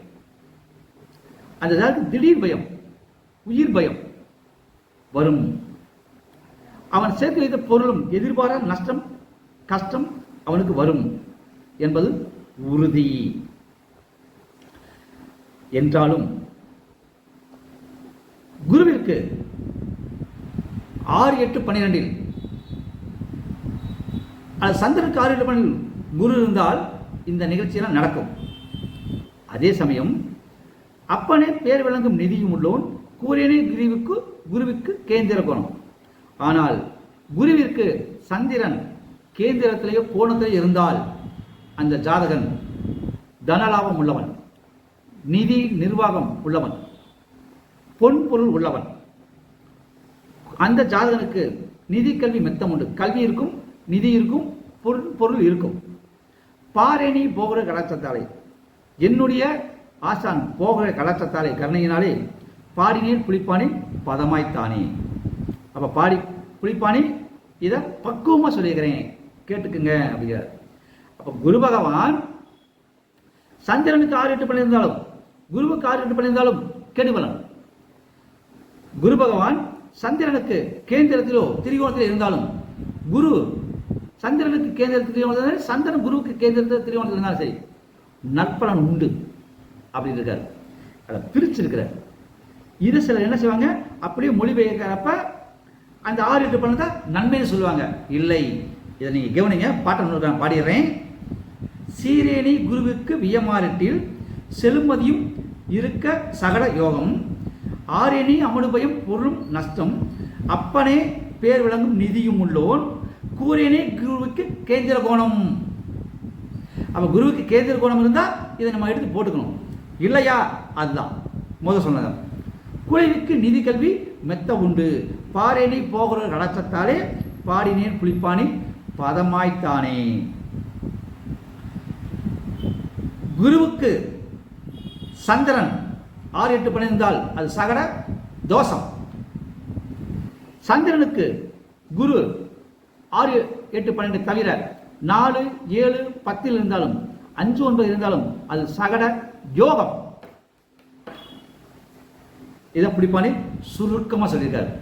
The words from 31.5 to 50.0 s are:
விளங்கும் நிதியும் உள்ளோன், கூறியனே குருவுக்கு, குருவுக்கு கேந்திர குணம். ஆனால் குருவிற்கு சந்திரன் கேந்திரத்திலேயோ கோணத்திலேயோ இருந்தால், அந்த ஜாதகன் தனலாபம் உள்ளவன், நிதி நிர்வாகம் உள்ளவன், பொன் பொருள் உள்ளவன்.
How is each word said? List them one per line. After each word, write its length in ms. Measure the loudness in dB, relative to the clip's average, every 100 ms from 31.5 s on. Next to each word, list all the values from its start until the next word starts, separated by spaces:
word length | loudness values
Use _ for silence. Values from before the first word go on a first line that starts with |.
| 2 2 2
விளங்கும் 360 | 2 0 2 2
நிதியும் 340 | 2 0 0
உள்ளோன், 300 | 0 2 0 -2 -10 -16 -10
கூறியனே 520 | -2 2 4 4 2
குருவுக்கு, 520 | 0 0 0 -2 -4 -6 -16 -6
குருவுக்கு 520 | -2 -2 -4 -6 -8 -2
கேந்திர 380 | 0 2 0
குணம். 360 | 0 -2 -4 -8 -18 -20 _ _ _ -4
ஆனால் 540 | 2 4 4 0 -4 -14 -20 _ _
குருவிற்கு 840 | 2 4 6 4 2 0 0 -6 -14
சந்திரன் 760 | -6 -4 -2 0 0 -2 -8 -14 -20 -20 _ -2
கேந்திரத்திலேயோ 680 | 0 4 2 2 0 0 0 2
கோணத்திலேயோ 360 | 2 2 2
இருந்தால், 520 | 4 4 4 4 2 -4 -10 -14 -16 -18 -20 -18 -2
அந்த 200 | 0 0
ஜாதகன் 500 | 2 2 2 0 -2 -4 -8 -8 -8 -6 -8 -10 -16 _ 0
தனலாபம் 500 | 2 2 2 0 0
உள்ளவன், 400 | 2 0 -4 -10 -18 _ _ _ _ _ _ -16
நிதி 400 | -2 0 2 2
நிர்வாகம் 760 | 2 0 0 2 2 2 -2 -4
உள்ளவன், 320 | -2 0 -2 -6 -14 -20 -20 _ _ -20 -20 -20 _ _ -20 2
பொன் 300 | 4 4 2
பொருள் 200 | 2 2
உள்ளவன். 360 | 2 0 -2 -8 -16 -20 _ _ _ _ _ _ _ _ _